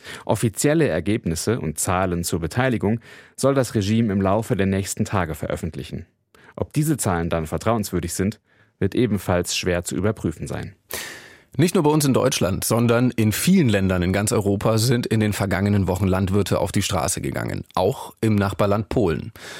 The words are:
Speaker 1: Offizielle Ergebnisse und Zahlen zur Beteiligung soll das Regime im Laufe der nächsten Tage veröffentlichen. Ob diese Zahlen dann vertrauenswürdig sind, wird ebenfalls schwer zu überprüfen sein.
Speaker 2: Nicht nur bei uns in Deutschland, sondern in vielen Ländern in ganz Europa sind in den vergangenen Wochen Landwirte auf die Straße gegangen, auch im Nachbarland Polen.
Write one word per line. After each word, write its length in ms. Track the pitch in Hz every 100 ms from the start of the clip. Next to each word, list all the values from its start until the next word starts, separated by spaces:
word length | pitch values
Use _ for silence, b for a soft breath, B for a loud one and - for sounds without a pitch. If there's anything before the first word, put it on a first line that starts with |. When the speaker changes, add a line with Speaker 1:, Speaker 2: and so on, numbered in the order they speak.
| B B
Speaker 1:
Offizielle 600 | - 107 120 - 143 160 139
Ergebnisse 720 | 80 87 113 - 80 - 113
und 220 | 78 76
Zahlen 420 | - 92 95 87
zur 160 | 85 90
Beteiligung 600 | 82 - 131 117 98 120 B B B
soll 200 | - 135
das 200 | 139 123
Regime 380 | 113 98 113 117
im 100 | 101
Laufe 320 | 95 101 113
der 120 | 101 98
nächsten 380 | 95 98 -
Tage 300 | 107 101 82
veröffentlichen. 720 | 78 - - 87 67 65 - - _ _ B B
Ob 180 | - -
diese 240 | - 156 139
Zahlen 320 | - 87 85
dann 180 | 85 80
vertrauenswürdig 680 | 82 110 117 101 90 85
sind, 240 | - 98 - b b b b
wird 160 | 98
ebenfalls 600 | - 123 101 - 90 87 -
schwer 260 | - 87
zu 140 | - 67
überprüfen 500 | 95 110 90 80 73
sein. 300 | 73 - - _ B B B B B B -
Speaker 2:
Nicht 200 | 170 196
nur 80 |
bei 60 | 147
uns 140 | 151
in 100 | 139
Deutschland, 500 | 113 104 - 90 92
sondern 480 | - 113 117 117 127
in 180 | - 107
vielen 380 | 101 - 190 135
Ländern 340 | 101 95 92
in 100 | 87
ganz 200 | 95 107
Europa 440 | 107 98 101 113 110
sind 300 | 113 120 -
in 140 | 113
den 120 | 107
vergangenen 540 | 98 98 92 101 101 92
Wochen 220 | 90 98
Landwirte 500 | 92 95 101 92 95
auf 140 | -
die 100 | 104
Straße 380 | 101 90 67 -
gegangen, 420 | 67 67 57 50 - -
auch 360 | 92 139 - -
im 140 | 113
Nachbarland 540 | 104 98 95 104 101 113
Polen. 420 | - 95 73 - B B